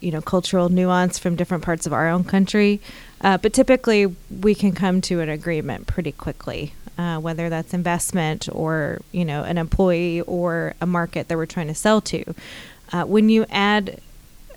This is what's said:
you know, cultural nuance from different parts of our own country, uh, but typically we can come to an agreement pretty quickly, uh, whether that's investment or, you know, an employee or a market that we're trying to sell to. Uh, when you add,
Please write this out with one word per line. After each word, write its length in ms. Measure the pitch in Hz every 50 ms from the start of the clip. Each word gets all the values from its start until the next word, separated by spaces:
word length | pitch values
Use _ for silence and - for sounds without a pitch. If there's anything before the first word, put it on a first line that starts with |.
you 80 | - 175
know, 100 | 156 151
cultural 480 | - - - 185 175 - - 185 175 175
nuance 500 | 180 180 180 180 180 180 180 180 - -
from 180 | - 185 170
different 260 | 165 175 - 185 160
parts 240 | - 185 165 165 -
of 60 | 160
our 160 | 147 - 156 165
own 160 | 170 180 180
country, 560 | - 196 196 196 - - 208 208 202 208 202 - - - - - - - -
uh, 180 | - 196 190 180
but 140 | - 254
typically 540 | - 262 262 - 262 254 - 233 220 208 202 190 175 - - -
we 240 | - 190 190 214 202
can 180 | - - 196
come 280 | 180 180 202 190 180 185
to 200 | - - 185 170
an 80 | 160 156
agreement 580 | 151 151 - 165 165 151 147 139 107 - -
pretty 260 | - - - 165 156
quickly, 600 | - - - 156 - - - - 123 - 147 143 - - - - -
uh, 220 | - 175 175 165 156
whether 300 | 156 165 165 160 170 170
that's 240 | 165 160 160 -
investment 760 | - 180 170 180 170 170 - - - - 160 156 156 - - -
or, 480 | - - 160 160 160 156 147 - - - - -
you 120 | - 180 175
know, 200 | 156 143 147 -
an 140 | - 175 170
employee 640 | 160 160 - - 190 180 175 165 175 175 165 170
or 520 | - - 185 175 175 175 165 170 160 156 - -
a 60 | -
market 420 | 180 180 175 170 170 - 160 - -
that 80 | 170
we're 100 | 160 160
trying 220 | 160 - 180 165 151
to 60 | 156
sell 260 | - - 214 220 214
to. 240 | - - - - - - 165 - - - - - - - - - - -
Uh, 120 | - 175 170
when 240 | - 190 220 214 220
you 160 | 220 220 220 -
add, 500 | - 196 202 208 208 214 196 190 - - - - - - - - - - - - -